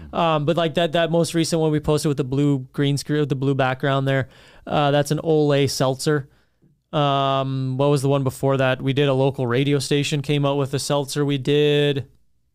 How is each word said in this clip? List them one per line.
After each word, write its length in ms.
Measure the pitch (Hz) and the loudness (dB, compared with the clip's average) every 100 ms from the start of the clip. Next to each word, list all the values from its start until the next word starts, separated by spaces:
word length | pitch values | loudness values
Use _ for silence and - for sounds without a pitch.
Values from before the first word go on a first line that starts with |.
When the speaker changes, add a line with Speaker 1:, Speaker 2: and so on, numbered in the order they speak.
| 80 | -8
Speaker 1:
Mm. 60 | - | -2
Speaker 2:
Um, 280 | 165 156 143 | 0 0 0
but, 120 | 165 | 0
like, 160 | 165 180 | -2 0
that, 160 | 170 | 0
that 180 | 170 165 | 0 0
most 240 | 170 165 | 0 0
recent 280 | 170 160 165 | -2 0 0
one 100 | 156 | 0
we 80 | 151 | 0
posted 300 | 151 147 156 | 0 0 0
with 80 | 139 | -2
the 60 | 127 | -2
blue 420 | 135 147 139 131 | 0 2 0 -4
green 240 | - 143 139 | -2 0 -2
screen, 240 | - 147 | -2 -2
with 80 | 143 | -2
the 60 | 135 | 0
blue 200 | 135 139 | 0 0
background 520 | 131 131 143 139 135 | 0 0 0 0 0
there, 180 | 135 131 - - - - | 0 -2 -10 -20 -18 -4
uh, 240 | 156 143 | 0 2
that's 180 | 143 143 | 2 0
an 80 | 151 | -2
Olay 500 | 165 156 147 139 135 | 0 2 4 2 2
seltzer. 580 | - 131 131 156 151 135 _ _ _ _ _ _ | 0 -2 0 0 -2 -4 _ _ _ _ _ _
Um, 840 | 156 143 139 139 135 135 135 131 127 | -2 0 2 0 0 -2 -4 -4 0
what 100 | 143 | 2
was 120 | 143 | 2
the 80 | 135 | 2
one 140 | 139 131 | 0 -2
before 320 | - 139 135 | -2 0 2
that? 240 | 131 127 | 0 0
We 100 | 135 | -2
did 160 | 131 143 | 0 2
a 60 | |
local 340 | 131 135 127 123 | 2 2 0 0
radio 320 | 120 143 143 | 0 2 0
station 420 | 131 143 143 151 | 0 -2 0 -4
came 240 | 139 147 139 | -2 0 0
out 120 | 143 | 0
with 160 | 135 | -2
a 60 | 139 | -4
seltzer. 440 | - 143 139 147 143 | -2 -2 -2 -2 -2
We 120 | 143 | -2
did, 720 | 131 147 147 147 143 139 - _ _ _ _ | 0 2 4 2 0 -2 -6 _ _ _ _